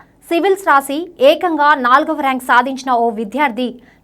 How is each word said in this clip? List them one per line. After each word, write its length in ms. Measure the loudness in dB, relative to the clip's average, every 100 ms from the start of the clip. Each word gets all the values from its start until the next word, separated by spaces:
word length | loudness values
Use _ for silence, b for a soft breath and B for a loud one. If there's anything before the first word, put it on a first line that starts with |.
| b b -6
సివిల్స్ 380 | -2 0 0 2
రాసి 460 | 2 0 -6 -8 0
ఏకంగా 540 | 2 2 0 0 2
నాలుగవ 460 | 2 2 2 2 -2
ర్యాంక్ 220 | -2 -2
సాధించిన 500 | 0 2 2 -2 -2
ఓ 180 | 0 0
విద్యార్థి 720 | -2 -6 -2 -2 -2 -6 -8 B B